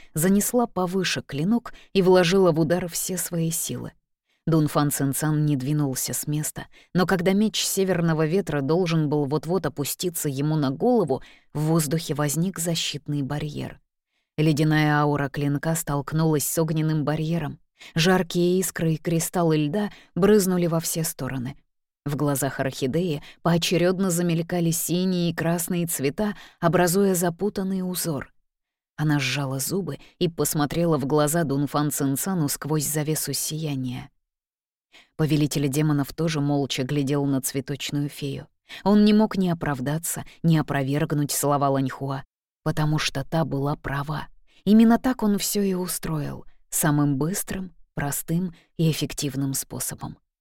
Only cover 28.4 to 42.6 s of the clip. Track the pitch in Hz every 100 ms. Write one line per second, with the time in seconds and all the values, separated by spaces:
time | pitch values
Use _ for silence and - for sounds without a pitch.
28.4 | _ _ _ _ _ - 151 147 131 135
29.4 | 139 135 - 190 156 143 - _ 180 165
30.4 | 147 160 143 165 170 151 131 151 147 170
31.4 | 156 139 143 147 147 - 139 135 - 190
32.4 | 143 - 143 156 139 151 147 151 - 135
33.4 | - 156 156 135 127 127 135 _ _ _
34.4 | _ _ _ _ _ - _ - 156 151
35.4 | 151 151 143 139 156 143 135 - 165 160
36.4 | 143 143 135 - 127 147 135 147 139 135
37.4 | - 139 127 139 - 147 143 - - -
38.4 | - _ _ - 190 208 208 214 214 196
39.4 | 185 170 147 135 131 156 - - - -
40.4 | 165 160 - 139 135 147 170 147 143 -
41.4 | 143 143 139 135 135 - 139 135 - _
42.4 | _ _